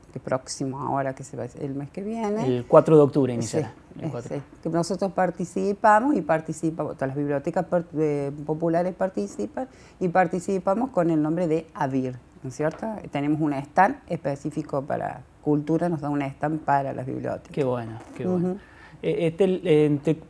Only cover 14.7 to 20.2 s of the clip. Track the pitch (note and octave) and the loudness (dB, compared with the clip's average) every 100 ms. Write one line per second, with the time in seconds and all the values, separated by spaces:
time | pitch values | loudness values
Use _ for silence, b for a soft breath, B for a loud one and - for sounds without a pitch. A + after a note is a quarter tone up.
14.7 | C#3 C3+ A#2+ G#2 - - - D3+ D3 D3+ | -4 -2 -4 -6 -10 -16 -4 0 2 2
15.7 | E3 F3 D#3+ C#3+ C#3+ C#3 - D3+ D#3 - | 0 0 -2 -2 -4 -4 -4 -4 -2 2
16.7 | C#3 C3+ B2 B2+ B2+ B2 F#2+ - D#3+ C3 | 2 0 -6 -6 -6 -6 -8 -6 -2 -2
17.7 | A#2+ A2+ A2+ - - F3+ F3+ F3+ F#3+ B | -2 -6 -12 -14 -6 -2 0 0 -4 B
18.7 | B B B E3 D#3+ E3 E3 F#3+ F#3 F3 | B B B -4 0 0 2 2 2 4
19.7 | D3+ D3+ C#3+ E3 D#3+ | 4 4 2 2 0